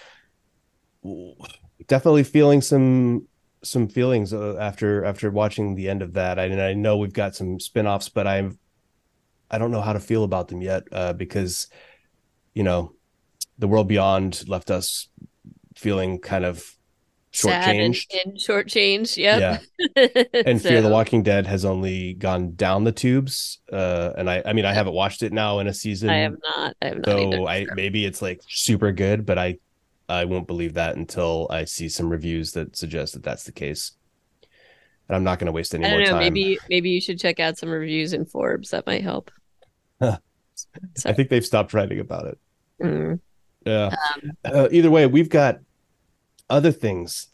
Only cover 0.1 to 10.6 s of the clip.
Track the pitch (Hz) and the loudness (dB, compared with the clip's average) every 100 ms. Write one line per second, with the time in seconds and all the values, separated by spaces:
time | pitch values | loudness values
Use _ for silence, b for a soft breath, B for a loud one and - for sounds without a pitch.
0.1 | B B _ _ _ _ _ _ _ 95 | B B _ _ _ _ _ _ _ -14
1.1 | 87 90 - - - _ - - 135 170 | -14 -16 -20 -20 -20 _ -12 0 2 6
2.1 | 151 135 151 143 143 131 143 131 127 123 | 4 6 6 8 6 4 4 6 4 4
3.1 | 120 - _ _ _ - 127 110 123 123 | 0 -4 _ _ _ -4 -2 0 0 2
4.1 | 120 98 107 104 98 104 95 107 104 95 | 2 0 -4 -6 -4 -6 -2 0 2 0
5.1 | 98 107 101 107 107 104 95 95 98 92 | -2 -2 0 0 0 -4 -2 -4 -4 -4
6.1 | 92 92 90 92 95 95 101 107 104 101 | -2 -2 -2 -2 0 0 0 2 0 0
7.1 | 104 98 - 92 90 - 113 104 101 - | -2 -4 -4 -6 -6 -4 0 0 0 -2
8.1 | 110 101 98 98 92 _ _ _ _ _ | -2 0 0 -2 -6 _ _ _ _ _
9.1 | _ _ _ - 110 117 113 107 104 - | _ _ _ -8 -4 -2 -2 -2 -4 0
10.1 | 110 104 92 87 90 | 0 0 -2 -4 -8